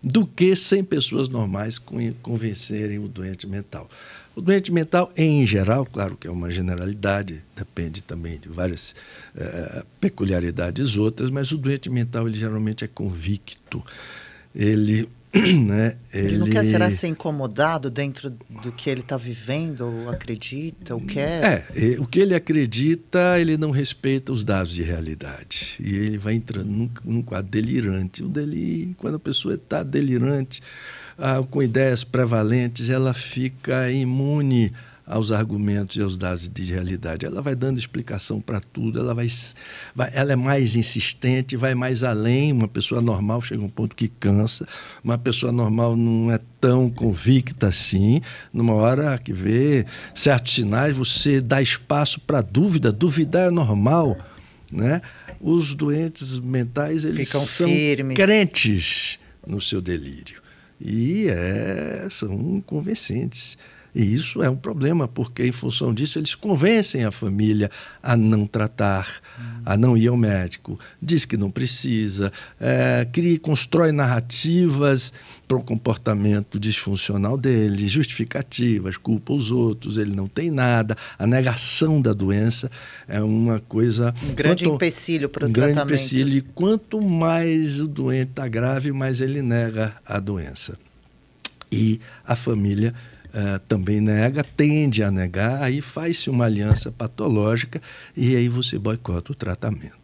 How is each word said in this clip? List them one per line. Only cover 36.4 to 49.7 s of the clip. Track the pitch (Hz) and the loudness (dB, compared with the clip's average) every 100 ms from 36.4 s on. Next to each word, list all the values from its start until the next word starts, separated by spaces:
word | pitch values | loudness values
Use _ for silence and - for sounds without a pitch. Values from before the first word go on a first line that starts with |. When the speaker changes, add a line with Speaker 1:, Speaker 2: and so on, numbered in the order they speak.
| 87 | -8
Speaker 1:
de | - 92 | -8 -6
realidade. | 92 90 92 82 80 - | -4 -4 -6 -6 -6 -6
Ela | - | -6
vai | 139 127 | -4 -2
dando | 135 127 | -2 -4
explicação | 117 - 117 101 - 107 | -6 -8 -8 -6 -4 -6
pra | - 107 | -4 -6
tudo, | - - 113 113 | -6 -6 -4 -2
ela | 123 | -2
vai | 117 120 | -2 -2
s-, | 117 - - - - - | -4 -6 -12 -18 -18 -14
vai, | 127 123 | -4 -2
ela | 131 139 | 0 2
é | 131 | 2
mais | 131 139 123 117 | 2 2 4 2
insistente, | 110 110 - - 127 131 127 127 | 2 0 -2 0 2 2 0 -2
vai | 131 | 0
mais | 123 127 120 | 0 0 0
além. | 127 107 113 127 151 | 0 2 2 4 4
Uma | 131 110 | 2 2
pessoa | - - 120 | 0 -2 0
normal | 117 98 101 117 | 2 2 0 -2
chega | 117 113 | -4 -6
a | 101 | -6
um | |
ponto | - 113 - | -4 -6 -2
que | 107 | -4
cansa, | - 101 101 110 - - - - - | 0 4 4 4 -2 -8 -14 -18 -8
uma | - 120 | -4 0
pessoa | 123 113 127 | 0 0 0
normal | 120 110 113 117 117 | 0 2 2 2 2
não | 117 113 113 | 2 2 2
é | 113 117 - | 0 -2 2
tão | 127 127 123 | 4 4 2
convicta | 120 117 90 113 131 127 - 101 | 2 0 2 4 4 2 0 2
assim. | 87 - 95 101 143 - - - | 2 2 4 6 4 2 -16 -8
Numa | 117 117 | 0 2
hora | 107 113 131 151 127 | 6 4 4 0 -2
que | 127 | -4
vê | 92 95 113 147 | -2 2 4 4